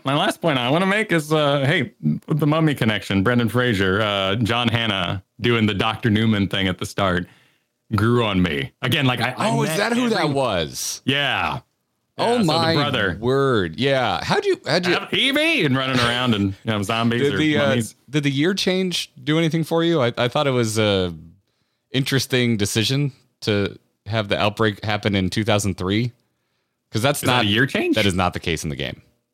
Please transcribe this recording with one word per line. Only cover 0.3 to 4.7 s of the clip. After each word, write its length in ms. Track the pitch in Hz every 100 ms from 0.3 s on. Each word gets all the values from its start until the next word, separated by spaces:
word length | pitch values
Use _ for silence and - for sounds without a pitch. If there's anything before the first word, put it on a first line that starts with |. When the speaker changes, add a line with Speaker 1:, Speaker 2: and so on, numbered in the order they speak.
| -
Speaker 1:
point 180 | 170 131
I 100 | 120
wanna 160 | 165 190
make 260 | 208 214
is, 220 | 165 151
uh, 320 | 156 147 143 135
hey, 260 | 135 120 - 151 - -
the 180 | 156 151
Mummy 260 | 160 156
connection, 480 | 131 117 104 - 98
Brendan 280 | 104 120 110
Fraser, 520 | 123 123 95 95 101
uh, 340 | 107 98 95 110
John 340 | 104 117
Hannah 520 | 120